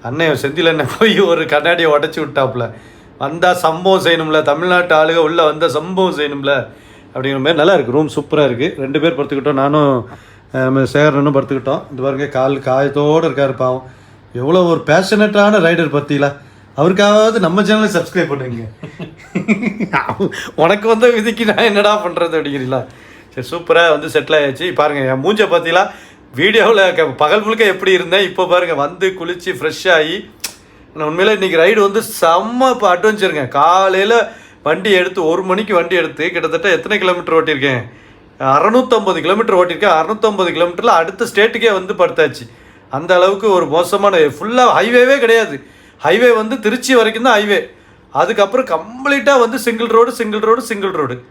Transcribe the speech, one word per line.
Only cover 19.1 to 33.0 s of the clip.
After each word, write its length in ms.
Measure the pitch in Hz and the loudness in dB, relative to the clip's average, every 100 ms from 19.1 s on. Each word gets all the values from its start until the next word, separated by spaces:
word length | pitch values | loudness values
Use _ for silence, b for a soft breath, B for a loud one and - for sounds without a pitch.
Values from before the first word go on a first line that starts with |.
| - - 185 - 196 233 - 202 139 - 107 196 B B - | -18 -10 -8 -4 -2 -4 -6 -4 -4 -4 -4 -6 B B 0
"உனக்கு 320 | 165 202 220 | 2 2 0
வந்த 220 | 226 240 | 4 4
விதிக்கு 360 | 233 220 220 214 | 2 -2 -2 -2
நான் 120 | - | 2
என்னடா 480 | 226 202 202 214 175 | 2 2 2 0 -2
பண்றது?" 280 | 165 170 | -4 -2
அப்படிங்கிறீங்களா? 520 | 156 143 139 127 131 110 B B B B - | -2 -4 -6 -4 -4 -6 B B B B -14
சரி, 120 | 120 | -10
சூப்பரா 400 | 170 165 165 170 | -10 2 4 4
வந்து 180 | 147 156 | 2 0
செட்டில் 360 | 151 135 156 | -4 2 2
ஆயாச்சு. 300 | 143 131 175 | 2 -2 -4
பாருங்க, 300 | 160 151 143 | 0 0 0
என் 200 | 131 131 | -2 0
மூஞ்ச 160 | 156 214 | 0 0
பாத்தீங்களா? 500 | 202 170 165 175 208 B B B - 127 | 2 2 2 2 2 B B B -14 -2
வீடியோவில் 580 | 185 226 202 214 185 | 2 4 4 4 2
க-, 220 | 170 151 120 | 2 -2 0
பகல் 260 | 151 208 | 0 2
முழுக்க 220 | 214 220 214 | 0 0 0
எப்படி 260 | 185 190 | 0 0
இருந்தேன், 320 | 180 170 185 | 0 2 0
இப்போ 240 | 185 180 180 | 0 -2 0
பாருங்க, 260 | 180 180 | 0 0
வந்து 400 | 147 143 180 190 185 | -2 -4 -2 -4 -4
குளிச்சு 340 | 165 180 185 - | -10 -8 -8 -6
ஃப்ரெஷ் 340 | 156 - 185 | -6 -4 2
ஆகி. 360 | 165 156 190 - - B B B B B | 2 2 -6 -12 -14 B B B B B
நான் 140 | 156 151 | -8 -6
உண்மையில 240 | 165 208 | -2 0
இன்னைக்கு 260 | 208 185 165 | 0 0 2
ரைடு 220 | 175 220 | 2 4
வந்து 220 | 202 190 - - | 0 0 -6 -2
செம்ம 500 | 165 170 208 247 262 | 2 2 -2 0 0
இப்போ 240 | 254 202 | 2 0
அட்வென்ச்சருங்க. 520 | 175 | 2